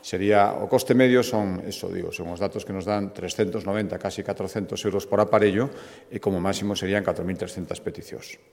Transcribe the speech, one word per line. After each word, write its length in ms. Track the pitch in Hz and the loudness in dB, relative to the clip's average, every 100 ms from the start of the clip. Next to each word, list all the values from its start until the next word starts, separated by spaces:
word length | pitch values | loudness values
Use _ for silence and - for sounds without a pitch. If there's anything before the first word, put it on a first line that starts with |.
sería, 480 | - 92 101 104 101 - | -4 -2 4 6 6 2
o 80 | 104 | 2
coste 240 | 127 - | 2 4
medio 320 | 123 127 123 | 6 8 6
son, 400 | 117 110 101 92 | 4 0 -2 -4
eso 240 | 92 98 92 | -6 -8 -8
digo, 240 | 92 87 | -6 -6
son 160 | 85 85 | -8 -8
os 80 | 87 | -4
datos 240 | 98 107 | -4 -6
que 140 | - 98 | -8 -8
nos 80 | |
dan 260 | 90 104 101 | -2 -2 -4
trescentos 540 | - 90 - 98 110 | -2 -4 0 -2 -2
noventa, 320 | 95 101 101 90 | -4 -2 -2 -4
casi 240 | 98 98 | -6 -6
catrocentos 640 | 98 98 95 110 95 101 | -6 -6 -6 -6 -6 -4
euros 240 | 104 95 - | -2 -2 0
por 100 | 101 | 2
aparello, 540 | 104 110 104 98 135 - - - - | 4 6 6 4 -2 -4 -16 -20 -12
e 80 | 117 | -4
como 180 | - 92 | -2 0
máximo 320 | 92 98 101 101 | 0 0 -2 -2
serían 260 | 92 101 | 0 0
catro 220 | 92 87 | 0 -2
mil 160 | 87 90 | -4 -6
trescentas 400 | 90 - 85 - | -6 -8 -8 -6
peticións. 560 | - - - - - - _ | -8 -10 -14 -14 -14 -20 _